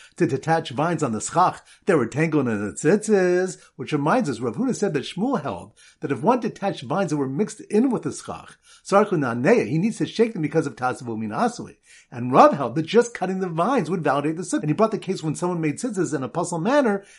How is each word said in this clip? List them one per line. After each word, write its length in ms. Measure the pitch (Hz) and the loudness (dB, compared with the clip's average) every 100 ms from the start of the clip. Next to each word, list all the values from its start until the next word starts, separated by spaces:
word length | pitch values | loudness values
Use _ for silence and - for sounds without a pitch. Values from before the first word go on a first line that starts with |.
| - - | -14 -2
to 100 | 160 | 0
detach 440 | 131 156 165 - | 0 0 0 0
vines 320 | 123 170 165 | -2 -2 0
on 100 | 135 | -2
the 80 | 107 | -4
schach 400 | - 165 175 - - - | -2 2 2 0 -12 -4
that 140 | - 156 | 2 2
were 80 | 113 | 2
tangled 420 | 139 165 151 123 | 0 0 2 0
in 160 | 104 | -2
the 80 | 104 | -4
tzitzis, 840 | - 151 208 214 202 180 180 185 - - - | -2 2 2 4 2 4 2 0 -6 -16 -14
which 160 | 120 | -4
reminds 380 | 147 147 240 151 | -2 2 2 0
us, 100 | 107 | -2
Rav 160 | 120 131 | -4 -2
Huna 180 | 254 | -2
said 200 | - 202 | 0 -2
that 80 | 143 | -2
Shmuel 400 | - 175 254 214 | -6 -4 -2 -2
held 320 | 139 90 95 _ - _ | -4 -8 -12 _ -20 _
that 100 | 147 | -6
if 120 | 123 | -2
one 180 | 170 254 | 0 0
detached 400 | 233 - 196 - | -2 -4 -6 -4
vines 300 | 123 185 175 | -4 -2 0
that 80 | 147 | -2
were 100 | 131 | -2
mixed 320 | 139 214 - | -2 -4 -6
in 300 | - 208 269 | 0 2 2
with 140 | 208 | 0
the 80 | 139 | -4
schach, 440 | - - 80 - - _ - | -8 -10 -12 -14 -20 _ -20
Sarchu 280 | - 196 214 | 0 2 4
Naneya, 580 | 170 127 120 151 233 107 | 2 0 2 4 4 4
he 80 | 160 | 0
needs 220 | 220 214 | 0 -2
to 80 | 143 | -2
shake 260 | - 226 | 0 0
them 80 | 196 | 0
because 260 | 151 160 143 | -2 0 -2
of 100 | 117 | -2
Tasav 260 | 127 - | -4 -4
Umin 260 | 120 110 110 | -6 -6 -6
Asui. 480 | 120 202 - 110 - _ - _ | -2 -2 -4 -12 -18 _ -20 _
And 220 | 120 123 | -8 4
Rav 220 | 139 302 | 8 8
held 200 | 165 120 143 | 6 -2 -2
that 100 | 156 | 2
just 260 | 220 233 | 4 4
cutting 280 | - 185 190 | 0 -4 -2
the 100 | 185 | -2
vines 400 | 160 196 269 156 | 0 2 0 0
would 120 | 185 | -2
validate 360 | 147 139 147 165 | 0 0 0 -4
the 60 | |
sukkah. 160 | 170 302 | -4 -2
And 100 | 151 | 0
he 20 | |
brought 200 | 147 220 | 2 2
the 60 | 208 | 0
case 240 | 180 180 | -4 -4
when 120 | 156 | -4
someone 260 | 143 180 180 | -4 -4 -2
made 160 | 156 143 | -2 -2
tzitzis 380 | 247 190 143 | -4 -2 -2
in 80 | 143 | -4
a 60 | 127 | -4
puzzle 300 | 165 170 170 | -4 -4 -2
manner, 440 | 202 294 240 196 - | 0 2 2 0 -6